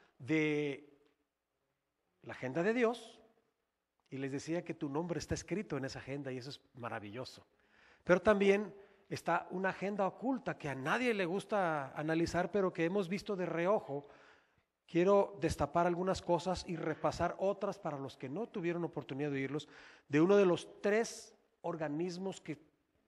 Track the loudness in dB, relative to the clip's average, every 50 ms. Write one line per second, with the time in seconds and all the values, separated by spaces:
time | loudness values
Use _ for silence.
0 | _ _ _ _ -4 0 2 2 2 2 2 0 0 -2 -4 -6 -10 -16 -20 _
1 | _ _ _ _ _ _ _ _ _ _ _ _ _ _ _ _ _ _ _ _
2 | _ _ _ _ -16 -14 -10 -8 -6 -4 -2 0 0 2 2 4 2 2 2 -2
3 | -8 -16 -20 -20 -20 _ _ _ _ _ _ _ _ _ _ _ _ _ _ _
4 | _ _ -8 -8 -6 -4 -6 -6 -6 -4 -4 -4 -4 -6 -8 -6 -6 -4 -2 -4
5 | -2 -2 -4 -6 -4 -4 -6 -6 -4 -6 -6 -6 -4 -4 -4 -4 -4 -6 -8 -10
6 | -10 -8 -8 -8 -6 -6 -6 -8 -8 -10 -14 -14 _ _ _ -10 -8 -6 -6 -6
7 | -8 -8 -10 -10 -10 -10 -12 -18 -20 _ _ _ _ _ _ _ -20 -20 -20 _
8 | _ 2 2 4 6 6 6 6 6 6 6 6 2 -2 -8 -14 -20 -20 -20 _
9 | _ _ -10 -6 -2 0 0 0 0 -4 -4 -2 -2 -2 -2 -2 -4 -4 0 0
10 | 0 0 -2 -2 -2 -2 -2 -2 -2 -6 -6 -6 -6 -6 -6 -4 -2 0 0 2
11 | 2 2 2 2 0 0 -2 -4 -2 0 0 2 2 2 0 -2 -2 -4 -6 -4
12 | -2 0 2 2 2 2 2 0 0 2 2 0 0 0 0 0 0 2 2 0
13 | 0 0 -2 -4 -4 -4 -4 -2 -2 -2 0 0 2 4 2 2 2 -2 -6 -8
14 | -8 -10 -16 -20 -20 -20 -20 _ _ _ _ _ _ _ _ _ _ -2 2 4
15 | 6 6 6 6 6 4 0 -2 -2 -2 0 0 -2 0 2 2 2 4 2 2
16 | 0 0 0 0 0 0 0 2 2 0 -2 -4 -4 -6 -6 -4 -4 -4 -4 0
17 | 0 0 0 2 0 -2 0 0 0 0 0 0 -2 -4 -4 -4 -6 -6 -6 -6
18 | -6 -8 -10 -10 -10 -8 -6 -6 -6 -6 -6 -4 -2 -2 -2 -2 -2 -4 -4 -6
19 | -8 -6 -6 -4 -2 -2 -2 -2 -2 -4 -4 -6 -6 -8 -14 -20 -20 -20 -20 -20
20 | _ _ 6 6 8 8 8 8 8 8 6 4 0 -6 -12 -4 0 2 2 2
21 | 2 0 -4 -10 -16 -18 -20 _ _ _ _ _ -8 -6 -6 -4 -4 -4 -2 -2
22 | -2 -4 -4 -6 -6 -8 -8 -8 -10 -10 -10 -12 -12 _ _ _ _ _ _ _
23 | _